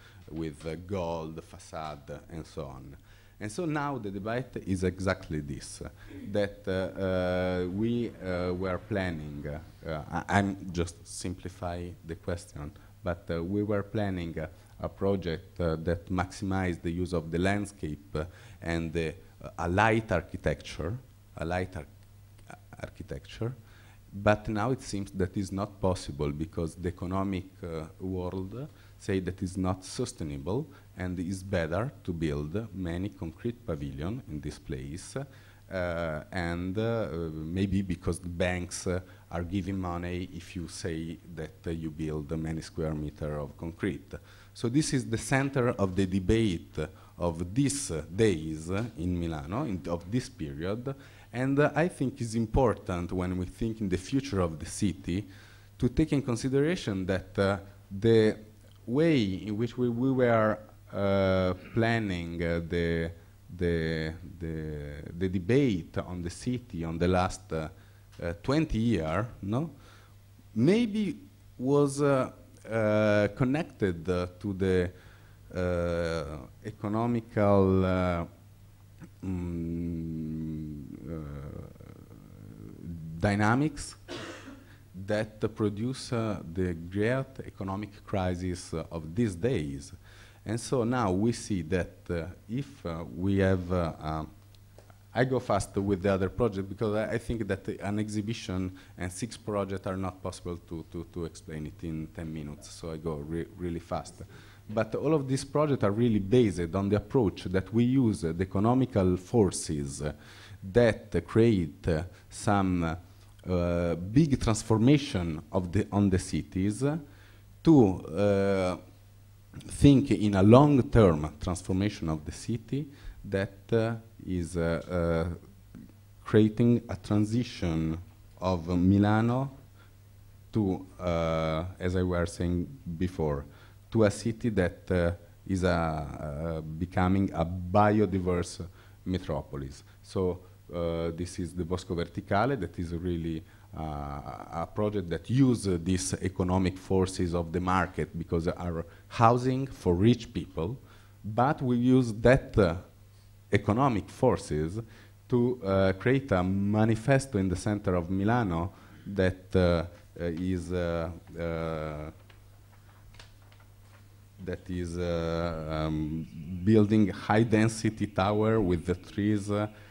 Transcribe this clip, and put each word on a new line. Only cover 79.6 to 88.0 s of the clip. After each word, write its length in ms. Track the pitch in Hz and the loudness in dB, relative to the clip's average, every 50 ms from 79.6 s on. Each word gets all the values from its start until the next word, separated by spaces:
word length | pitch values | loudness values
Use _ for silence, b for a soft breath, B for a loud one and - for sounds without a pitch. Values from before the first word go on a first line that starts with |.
| 82 82 85 85 87 85 85 82 82 82 80 80 80 78 80 80 80 80 78 78 78 76 76 73 69 - - - - 67 | -4 -4 -4 -4 -4 -4 -4 -4 -6 -6 -6 -6 -6 -6 -6 -6 -6 -6 -6 -8 -8 -10 -10 -12 -12 -14 -14 -14 -12 -10
uh, 60 | 82 80 76 73 71 71 69 73 - - - - - - - - - - - - 53 53 50 - 50 50 52 50 52 52 53 53 - - - 85 85 82 80 - - 82 | -10 -10 -10 -10 -10 -10 -10 -10 -12 -12 -14 -14 -16 -18 -20 -20 -20 -20 -20 -20 -20 -20 -20 -20 -20 -18 -18 -18 -16 -16 -16 -16 -16 -14 -12 -12 -10 -10 -10 -10 -6 0
dynamics 760 | 87 104 101 101 107 104 113 127 147 156 - - - - - - - B B B B B B B B B B B B B B B B B - 92 98 | 2 2 4 4 4 4 4 4 2 0 -2 -4 -12 -12 -14 -16 -16 B B B B B B B B B B B B B B B B B -14 -10 -4
that 340 | 95 107 104 110 110 - - - 107 107 | -2 0 0 0 -2 -6 -4 -4 -4 -2
produce, 580 | - 110 104 104 98 110 123 135 - - - 127 | 0 0 0 0 -2 -4 -4 -4 -6 -6 -4 -2
uh, 280 | 117 113 110 104 - - - 82 | -2 -2 -2 -4 -4 -6 -8 -4
the 220 | 90 92 90 87 | -2 -2 -2 -2
great 640 | 80 82 87 92 101 104 113 127 131 135 - - - - | -4 -6 -6 -2 0 0 0 0 0 -2 -6 -10 -14 -14
economic 580 | - - - 98 95 95 98 104 107 - - | -14 -10 -8 -6 -6 -6 -6 -8 -10 -12 -16